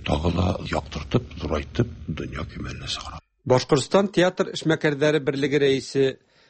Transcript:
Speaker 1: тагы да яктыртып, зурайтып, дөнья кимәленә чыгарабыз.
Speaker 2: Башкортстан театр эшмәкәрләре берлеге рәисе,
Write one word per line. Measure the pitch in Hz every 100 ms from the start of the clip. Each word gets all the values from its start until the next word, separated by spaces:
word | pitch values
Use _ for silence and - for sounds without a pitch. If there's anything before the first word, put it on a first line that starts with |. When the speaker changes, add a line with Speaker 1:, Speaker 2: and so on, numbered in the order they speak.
Speaker 1:
тагы | - 73 85
да | 82 92 -
яктыртып, | - 76 - - - - - -
зурайтып, | 76 78 76 - 117 - -
дөнья | 76 67 67 -
кимәленә | - 64 - -
чыгарабыз. | - - - - _
Speaker 2:
Башкортстан | 117 127 - 147 - 196 202
театр | - 180 180 185
эшмәкәрләре | - 156 156 156 139 151 151
берлеге | 135 139 139 143
рәисе, | 143 135 - 139 135 - _ _ _